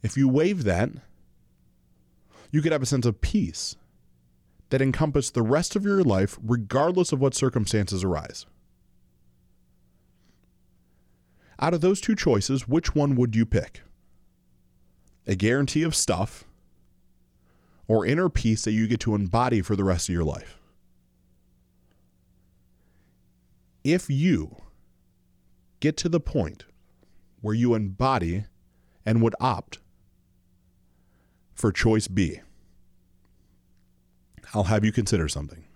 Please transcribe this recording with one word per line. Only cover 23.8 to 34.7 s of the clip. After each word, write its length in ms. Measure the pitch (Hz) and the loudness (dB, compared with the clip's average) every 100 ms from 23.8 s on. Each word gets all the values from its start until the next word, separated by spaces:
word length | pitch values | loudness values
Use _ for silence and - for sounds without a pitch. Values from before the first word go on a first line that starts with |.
| 135 | -2
If 240 | 175 - | -2 0
you 520 | 139 175 120 76 - - - _ _ _ _ _ _ _ _ _ _ | 0 2 2 -2 -14 -20 -20 _ _ _ _ _ _ _ _ _ _
get 160 | 147 156 | -4 -2
to 120 | 175 | -2
the 100 | 165 | -2
point 460 | - 147 85 - - _ _ _ _ - _ _ | -2 -2 -4 -6 -20 _ _ _ _ -20 _ _
where 160 | 104 110 | -4 0
you 180 | 120 | 2
embody 720 | 113 104 95 131 131 85 90 104 _ _ _ _ _ - | 2 -2 -2 0 0 -2 -4 -8 _ _ _ _ _ 0
and 160 | 113 | 2
would 140 | 113 - | 2 0
opt 400 | 131 98 - - _ _ _ _ _ _ _ _ _ _ _ _ _ _ _ _ _ | -4 -4 -8 -20 _ _ _ _ _ _ _ _ _ _ _ _ _ _ _ _ _
for 180 | - 110 | -2 -2
choice 360 | 92 117 110 - | 2 2 2 0
B, 340 | 95 87 - - - _ _ _ _ _ _ _ _ _ _ _ _ _ _ _ _ _ - - | -2 -2 -4 -18 -20 _ _ _ _ _ _ _ _ _ _ _ _ _ _ _ _ _ -20 -8
I'll 100 | 107 | -2
have 200 | 95 | 2